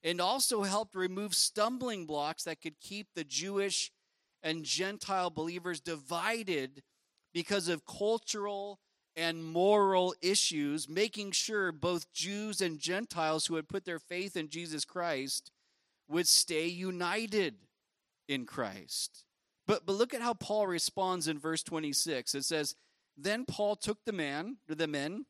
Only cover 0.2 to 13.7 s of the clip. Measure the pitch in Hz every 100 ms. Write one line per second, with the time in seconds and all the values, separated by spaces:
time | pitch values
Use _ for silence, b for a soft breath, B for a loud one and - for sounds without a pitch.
0.2 | 180 262 262 226 196 202 220 190 185 185
1.2 | 208 175 - - 214 254 247 208 160 151
2.2 | 147 165 - 156 165 147 - 202 208 -
3.2 | 147 131 180 196 196 - - _ _ _
4.2 | _ _ 156 165 147 - 190 202 - 190
5.2 | 180 160 160 175 180 165 - 160 135 170
6.2 | 190 226 202 160 131 139 _ _ _ _
7.2 | _ 170 165 202 170 165 - - 208 226
8.2 | - 214 202 202 202 196 _ _ _ -
9.2 | 165 165 160 165 190 208 196 190 180 156
10.2 | 175 196 - 160 143 151 139 165 220 208
11.2 | 202 185 - 214 190 156 165 180 - -
12.2 | 160 202 214 202 185 156 151 190 233 175
13.2 | 156 156 - 165 156